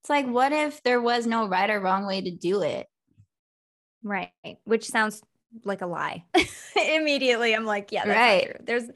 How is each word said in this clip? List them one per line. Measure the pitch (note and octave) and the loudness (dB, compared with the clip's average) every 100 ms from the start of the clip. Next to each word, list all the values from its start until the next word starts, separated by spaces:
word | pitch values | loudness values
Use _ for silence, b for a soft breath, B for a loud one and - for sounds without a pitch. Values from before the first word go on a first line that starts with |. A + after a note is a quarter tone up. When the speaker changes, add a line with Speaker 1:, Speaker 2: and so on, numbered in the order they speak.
Speaker 1:
it's | - | 0
like, | C#4+ B3+ | 0 2
what | A#3+ C4+ | 2 2
if | D4+ D4+ D4 | 2 0 -2
there | B3 B3 | 0 2
was | A#3+ A#3+ A#3 | 2 0 0
no | A3+ G#3+ | 0 0
right | F#3 G3+ | 0 2
or | G#3+ | 0
wrong | F#3 F#3+ G3+ | 0 0 0
way | F#3+ | -4
to | F#3 | -4
do | E3+ E3+ G3+ | -4 0 0
it? | D3+ E2 - _ _ _ _ _ _ _ _ _ _ _ | 0 -2 -8 _ _ _ _ _ _ _ _ _ _ _
Speaker 2:
Right. | G#3 G3 F3+ _ F#3 F3+ | -6 -6 -6 _ -20 -12
Which | - A3 - | -2 -2 0
sounds | A#3 G#3+ G#3+ _ _ _ A3+ | -2 -2 -4 _ _ _ -12
like | G3+ F#3+ | -6 -6
a | F3+ | -6
lie. | D#3+ D3+ E3+ - | -6 -6 -8 0
<laughs> | F4+ - - - G4 | 0 0 -6 -4 -2
Immediately, | D4+ D#4 D4+ C#4 C4 A#3 A#3 | 0 0 2 0 2 2 2
I'm | A3 A3 | 0 -2
like, | G3+ G3+ | -4 -4
"Yeah, | G3 | -4
that's | G3+ G#3 | 0 4
Speaker 1:
Right. | A#3+ F#3 - | 6 4 2
Speaker 2:
not | - | -6
true. | |
There's, | - A#3+ A#3 | -4 -4 -4